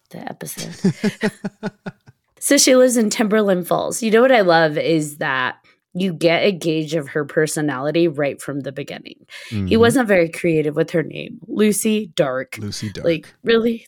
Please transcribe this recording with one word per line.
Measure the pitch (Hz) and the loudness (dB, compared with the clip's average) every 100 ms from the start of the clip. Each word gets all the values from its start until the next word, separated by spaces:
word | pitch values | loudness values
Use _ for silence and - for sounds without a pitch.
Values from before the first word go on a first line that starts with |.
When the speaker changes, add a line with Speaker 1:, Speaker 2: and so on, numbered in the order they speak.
| _ | _
Speaker 1:
the | - | -16
episode. | - - 160 - - - 196 - 208 - 214 - | -14 -14 -14 -12 -14 -4 -4 -2 -6 -4 -6 -6
Speaker 2:
<laughs> | 202 _ 208 _ - - _ _ _ - | -14 _ -14 _ -18 -18 _ _ _ -8
Speaker 1:
So | - 285 | 0 4
she | 277 | 6
lives | 254 254 240 | 6 6 4
in | 220 | 0
Timberland | - 214 220 202 180 175 | 0 0 2 2 0 0
Falls. | 165 71 - | -2 -2 -4
You | 220 | 2
know | 220 | 4
what | 262 | 6
I | 247 | 4
love | 180 165 160 151 | 4 4 4 0
is | 131 160 151 147 | 0 0 0 -6
that | 156 131 127 - _ _ _ | -4 -2 -2 -6 _ _ _
you | 180 190 | -4 -4
get | 156 170 165 | 0 2 4
a | 180 | 2
gauge | 175 170 156 151 160 | 0 -2 -2 -2 -4
of | 139 | -4
her | 156 | -6
personality | 139 - 156 - 151 127 147 160 170 | -2 0 0 0 -4 -2 -2 2 2
right | 143 143 - | 0 -4 -4
from | - 139 | -8 -8
the | 135 | -8
beginning. | 135 143 - - - _ - - | -10 -12 -12 -16 -20 _ -20 -10
He | 110 | -4
Speaker 2:
Mm-hmm. | 92 220 | 2 4
Speaker 1:
wasn't | 233 247 226 | 6 4 2
very | 190 165 | 2 2
creative | - 175 160 151 | 0 0 0 0
with | 151 160 | -2 -2
her | 170 | -2
name. | 147 - - - - | -4 -8 -12 -14 -10
Lucy | 202 214 208 220 214 196 - | 0 2 2 0 -2 -4 -2
Dark. | 143 127 127 - | 0 0 -8 -10
Speaker 2:
Lucy | 104 - 110 | -10 -8 -8
Dark. | 87 - | -4 -2
Speaker 1:
Like, | 165 - _ | -2 -6 _
really? | 233 226 233 226 | 0 2 2 -4